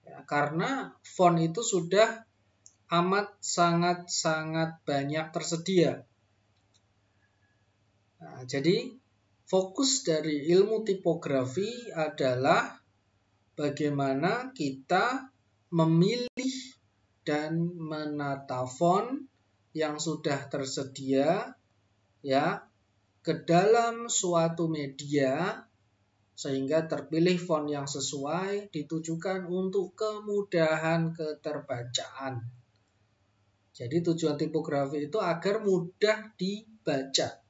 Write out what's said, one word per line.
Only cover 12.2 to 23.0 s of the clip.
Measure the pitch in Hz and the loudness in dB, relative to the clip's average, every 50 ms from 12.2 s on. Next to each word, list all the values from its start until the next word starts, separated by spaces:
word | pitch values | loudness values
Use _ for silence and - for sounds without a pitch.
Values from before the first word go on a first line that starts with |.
| 143 127 123 127 131 151 180 220 240 - - - _ _ _ _ _ _ _ _ _ _ _ _ _ _ _ - | 0 0 2 2 4 4 4 4 2 -2 -10 -18 _ _ _ _ _ _ _ _ _ _ _ _ _ _ _ -4
bagaimana | 147 143 143 - 151 147 143 143 139 135 135 135 156 185 220 247 262 269 - | -2 -2 0 0 0 0 2 2 2 0 0 2 0 0 0 -2 -4 -8 -6
kita | - 156 139 131 - - - 180 190 220 240 262 269 - - _ _ _ _ _ _ _ _ 175 | -4 -4 -4 -4 -6 -2 0 2 2 2 2 -2 -4 -8 -12 _ _ _ _ _ _ _ _ 2
memilih | 165 160 160 165 165 180 202 233 247 247 247 _ - 269 262 - - - - - _ _ _ _ _ _ _ _ _ _ | 2 4 6 6 6 6 4 4 0 -4 -6 _ -4 -4 -4 -4 -4 -12 -16 -20 _ _ _ _ _ _ _ _ _ _
dan | 156 147 147 151 156 165 170 170 175 180 | -2 -2 -2 -2 -2 -2 -2 -2 -2 -4
menata | 170 160 151 156 151 151 147 147 147 143 143 139 135 - - 131 127 127 123 | -6 -8 -8 -6 -6 -6 -6 -4 -4 -4 -4 -4 -6 -6 -6 -4 -4 -4 -6
font | - - 170 170 180 202 220 247 269 - - - _ _ _ _ _ _ _ _ _ | -2 2 4 4 4 4 2 -2 -6 -8 -8 -12 _ _ _ _ _ _ _ _ _
yang | 160 156 151 151 151 | -2 -2 -2 -2 -4
sudah | - 170 151 143 - 160 139 131 - | -4 -4 -4 -4 -2 -2 -2 -2 -4
tersedia, | - - 143 135 131 - 147 135 131 - - 135 131 135 135 139 151 180 208 233 - - _ _ _ _ _ _ _ _ _ _ _ _ _ | -6 -6 -6 -6 -6 -6 -8 -8 -8 -10 -8 -2 2 2 4 4 4 2 2 -2 -6 -12 _ _ _ _ _ _ _ _ _ _ _ _ _
ya, | - 139 131 139 147 175 202 - - _ _ _ _ _ _ _ | -2 0 2 2 2 2 -2 -4 -10 _ _ _ _ _ _ _